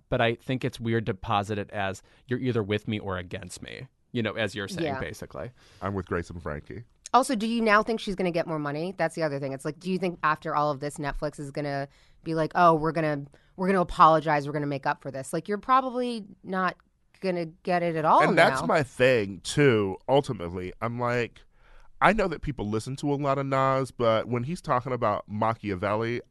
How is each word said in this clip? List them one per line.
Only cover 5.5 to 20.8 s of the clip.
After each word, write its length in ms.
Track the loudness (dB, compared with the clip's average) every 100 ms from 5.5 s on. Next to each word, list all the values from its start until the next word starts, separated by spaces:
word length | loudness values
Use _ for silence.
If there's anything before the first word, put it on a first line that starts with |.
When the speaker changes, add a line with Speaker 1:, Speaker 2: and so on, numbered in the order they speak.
| -14 -20 -10
Speaker 3:
I'm 140 | -6
with 120 | -6 -4
Grace 240 | -4 -4
and 100 | -10
Frankie. 440 | -8 -10 -10 -16 -16 _ 0
Speaker 2:
Also, 220 | 2 2
do 140 | -2 -2
you 120 | 0
now 220 | 4 4
think 160 | 2 -4
she's 160 | -4
gonna 160 | -2 -2
get 160 | -2 -2
more 140 | -4
money? 340 | -4 -6 -6 -4
That's 200 | -4 -2
the 80 |
other 160 | -2 -2
thing. 120 | -6
It's 120 | -6
like, 160 | -8 -8
do 100 | -4
you 80 | -2
think 220 | -2 0
after 320 | 0 0 -2
all 160 | 0 0
of 80 | -2
this, 200 | -6 -6
Netflix 420 | -6 -4 -6 -8
is 100 | -10
gonna 380 | -6 -6 -6 -8 _ _ _
be 140 | -6 -2
like, 160 | 0
"Oh, 200 | 6 6
we're 180 | 6 2
gonna, 300 | 0 -2 -2 -6 -18 _ -4
we're 100 | 0
gonna 140 | 2
apologize, 640 | 0 8 8 8 4 0 0
we're 60 |
gonna 140 | -2 -2
make 200 | -2 -4
up 160 | -4
for 80 | -6
this"? 220 | -10 -6
Like, 160 | -6 -4
you're 100 | -4
probably 640 | 2 2 2 -2 -4 -4 -10 -16
not 320 | -6 -2 -2 -4 _ _ _ _
gonna 260 | -4 -2 -4 -6
get 180 | -2 0
it 140 | 0 0
at 80 |
all 160 | 4 6
Speaker 3:
And 160 | 6 6
that's 220 | 4 4
Speaker 2:
now. 60 | 2
Speaker 3:
my 160 | 0
thing, 560 | 0 4 4 4 0 -6
too, 540 | -4 4 6 6 2 -2 2
ultimately. 640 | 2 2 -6 -8 -8 -10 -8